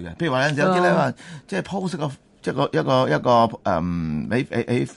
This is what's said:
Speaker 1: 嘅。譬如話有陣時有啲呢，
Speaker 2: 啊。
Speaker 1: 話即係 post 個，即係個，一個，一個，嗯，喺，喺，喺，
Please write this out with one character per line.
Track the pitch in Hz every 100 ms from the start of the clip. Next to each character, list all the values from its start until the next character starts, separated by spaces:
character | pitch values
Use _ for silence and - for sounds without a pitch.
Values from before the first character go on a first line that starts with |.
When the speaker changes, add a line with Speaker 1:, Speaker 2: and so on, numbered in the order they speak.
Speaker 1:
嘅。 | 85 85
譬 | 165
如 |
話 | 127
有 | 143
陣 | 143
時 |
有 | 143
啲 | 180
呢， | 180
Speaker 2:
啊。 | 165
Speaker 1:
話 | 135 - - 156 -
即 | 190
係 |
post | - 196 185 156
個， | 147 135 _ _
即 | -
係 |
個， | 131 139
一 | 151
個， | 147 131 131 147
一 |
個， | 123 120 117 113
嗯， | 101 85 87 87 80 76 67
喺， | 113 127
喺， | 117
喺， | - 123 135